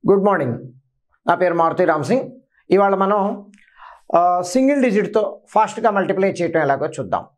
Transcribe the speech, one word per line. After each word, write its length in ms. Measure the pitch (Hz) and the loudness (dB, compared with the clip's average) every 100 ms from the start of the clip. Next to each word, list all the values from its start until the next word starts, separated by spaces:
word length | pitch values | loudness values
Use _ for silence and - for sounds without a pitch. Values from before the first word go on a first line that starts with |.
| - | 2
Good 140 | 196 202 | 2 2
morning, 320 | 185 131 117 - - _ _ _ _ - | 0 -2 -6 -12 -20 _ _ _ _ -2
నా 80 | 170 | 0
పేరు 180 | 180 | 2
మారుతి 320 | 170 165 160 175 | 2 0 2 0
రామ్ 180 | 156 | 0
సింగ్. 280 | 139 247 269 - _ _ _ | 0 -4 -4 -16 _ _ _
ఇవాళ 260 | 190 196 190 | 2 2 2
మనం, 500 | 196 208 196 - - _ _ _ - - _ 165 | 0 0 -2 -6 -14 _ _ _ -20 -20 _ 2
ఆ, 260 | 175 180 | 2 0
సింగిల్ 420 | 180 262 262 285 | -2 0 2 2
డిజిట్‌తో 580 | 254 202 202 220 - - _ | 2 0 0 -2 -2 -8 _
ఫాస్ట్‌గా 400 | 208 214 - 220 | 0 0 0 0
మల్టిప్లై 420 | 202 185 190 190 | 0 -2 0 0
చేయటం 300 | - 170 160 | 0 -2 0
ఎలాగో 260 | 143 135 151 | 0 0 -2
చూద్దాం. 360 | 143 104 98 - | -6 -6 -6 -6